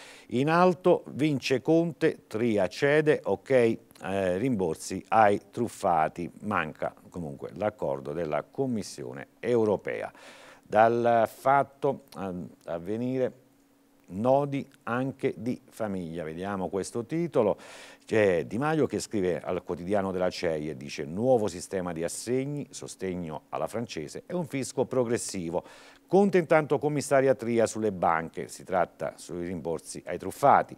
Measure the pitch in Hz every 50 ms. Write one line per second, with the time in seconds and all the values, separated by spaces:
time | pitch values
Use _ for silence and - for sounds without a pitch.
0 | - - - - - - - 120 135 151 160 175 180 185 180 180 - 185 170 -
1 | - - 67 110 139 156 147 127 - - 135 123 - - 160 165 170 170 151 -
2 | - 156 - - - - - 107 117 120 110 101 95 87 - - - 143 147 151
3 | 156 151 143 - - - 98 95 - - 135 127 120 117 110 - - - - -
4 | - 82 95 98 98 92 90 92 113 135 127 98 92 82 80 - - - 95 95
5 | - - - 110 110 101 104 - - - - - 120 101 - - - 98 85 80
6 | 78 78 - - 87 73 - - - 104 107 90 82 76 73 - - 69 - -
7 | - - - 92 85 73 69 67 - - - 80 98 107 104 - 90 78 69 69
8 | 67 67 76 80 87 76 76 73 - - - - 135 131 120 107 95 - - -
9 | 67 62 64 69 65 - _ _ - 110 123 117 110 107 98 85 - - 62 53
10 | 50 - - - - - - - - - - - _ - - 104 113 113 117 120
11 | 117 117 117 117 110 107 - - - 131 139 139 135 139 - _ - 143 135 -
12 | - _ - 71 95 98 90 90 80 - - - _ - 80 85 85 87 107 113
13 | 123 127 131 131 127 113 - - _ _ _ _ _ _ _ _ _ _ _ _
14 | _ - 85 95 110 127 131 139 143 143 135 139 - - - _ _ - 113 123
15 | 131 139 117 - - 135 - - 107 123 117 - - - - - 113 107 98 92
16 | 90 80 80 85 82 78 80 85 92 98 101 95 92 85 85 98 92 - - 120
17 | 113 - 156 165 175 165 - 151 113 101 87 - - - - - - - - -
18 | _ - - 110 107 98 90 85 73 62 87 110 143 151 160 156 131 - - 98
19 | - - - 107 92 90 85 69 - - 92 - - - 90 78 87 90 101 101
20 | 95 95 92 92 90 90 85 - - 85 80 78 76 78 76 64 69 71 - -
21 | 76 69 80 95 113 131 131 120 107 98 85 90 82 - - 95 90 87 87 80
22 | 82 82 - - - 110 120 131 135 143 147 143 - - - - - 64 - -
23 | 95 95 92 90 87 78 78 - - _ - - 76 80 - 113 120 117 - -
24 | 76 67 - 76 - - 175 180 175 135 - 135 127 - - - 123 - - 131
25 | 127 113 120 107 - - - 98 87 82 82 87 - - - - - - - -
26 | _ _ - 185 202 202 180 185 165 135 170 156 151 131 151 117 127 147 151 143
27 | - - 143 135 131 135 127 - 117 113 120 113 110 104 - 110 110 107 98 90
28 | 87 90 82 82 82 78 - - 69 60 - - - - 90 92 85 78 - -
29 | 82 65 - - - - 76 87 87 87 92 87 67 85 82 73 - - - 78
30 | - - 90 87 - 95 - - - 139 120 90 78 - -